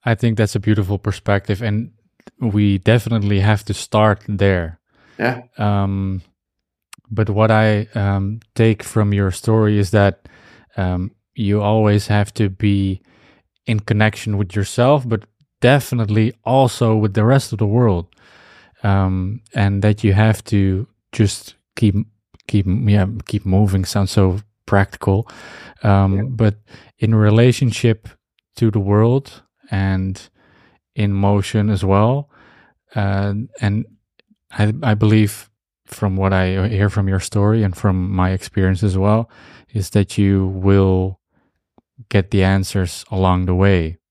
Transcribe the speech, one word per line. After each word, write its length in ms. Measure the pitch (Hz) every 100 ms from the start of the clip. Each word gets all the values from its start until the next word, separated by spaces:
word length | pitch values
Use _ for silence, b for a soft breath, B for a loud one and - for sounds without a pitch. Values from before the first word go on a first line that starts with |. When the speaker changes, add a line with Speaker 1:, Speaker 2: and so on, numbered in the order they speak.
Speaker 1:
I 100 | 120
think 220 | 113 120 110
that's 180 | 104
a 60 | 107
beautiful 380 | 104 107 95 101
perspective, 640 | - - - 101 - 98
and 280 | 113 104 117 _ _ _ - _
we 380 | 117 104 104 98
definitely 600 | - 117 113 117 101 101
have 240 | 104 104 -
to 80 |
start 480 | 101 - 107 107 98 -
there. 500 | 101 98 92 82 82 _ b b b
Speaker 2:
Yeah. 240 | 113 123 - -
Speaker 1:
Um, 680 | 104 101 98 98 98 95 - _ _ _ _ _ _ - _
but 200 | 110 107
what 200 | 104 110
I, 360 | 110 110 104 104
um, 460 | 110 101 98 98 113 _
take 280 | - 113 104
from 320 | - 113 101
your 160 | 101 98
story 480 | 92 - 110 107 104
is 120 | 95
that, 360 | 107 101 - - B B B B -
um, 360 | 92 90 90 _ _
you 280 | - 104 104
always 440 | 101 110 107 104 -
have 240 | 104 101
to 140 | - 104
be 500 | 95 104 101 98 95 b b b b b _ -
in 140 | 107
connection 560 | - 104 107 - - 101
with 180 | 95
yourself, 540 | 104 98 - 127 147 123
but 160 | 110 - _ _ _
definitely 720 | 123 139 - 123 104 107 110 -
also 500 | - 131 127 - 117 110
with 180 | 107
the 100 | 98
rest 280 | 107 135 -
of 60 | 107
the 80 | 107
world. 400 | 113 120 87 85 b b b b b b _
Um, 580 | 104 98 95 92 92 113 _
and 280 | - 101 98
that 220 | 107 104
you 80 | 107
have 320 | 98 110 107
to 420 | - 101 98 95 117 _ _
just 420 | - 104 - - _ _ -
keep, 180 | 107 98 110 _ _ _ -
keep, 200 | 104 90
yeah, 380 | 101 117 104 95 110 -
keep 200 | 104 98
moving 380 | 92 104 95 95
sounds 240 | 104 92
so 300 | - 95 92 - _ -
practical. 600 | 101 95 - - 98 - B B B B B
Um, 340 | 107 98 98 98
Speaker 2:
Yeah. 60 | 127
Speaker 1:
but 260 | 117 107 107 _ B B _
in 160 | 107
relationship 960 | 110 104 110 123 123 123 - 117 110 - _ _ _ _ -
to 140 | 113
the 100 | 104
world 640 | 98 101 117 131 139 - _ _ _
and 500 | 98 98 95 95 95 - b b b b b _
in 180 | - 101
motion 580 | 98 101 101 - 110 104
as 140 | 101
well. 440 | 98 98 110 139 143 b b b b b _
Uh, 400 | 110 98 98 101 101 - -
and 260 | 104 104 - _ _ _ _ _ _
I, 200 | - 104 123
I 120 | 113
believe 560 | 107 107 110 104 - - _ _ _ _
from 300 | - 104 95
what 160 | 95
I 360 | 95 92 95 98
hear 200 | 98 101
from 180 | 104 95
your 120 | 95
story 420 | - 107 101 113
and 120 | 101 87
from 340 | 104 92 92
my 200 | 92 92
experience 520 | 95 - - 95 90
as 140 | 104 92
well, 320 | 101 110 117 B B B B
is 180 | 110 95
that 260 | 104 98 -
you 300 | 98 98 95
will 760 | 95 95 98 95 92 95 95 _ _ _ _ _ _ _ _ 113
get 220 | 101 90
the 120 | 101
answers 600 | 95 98 95 101 90 - -
along 360 | 95 95 92 90
the 80 |
way, 440 | 90 98 92 80 85 _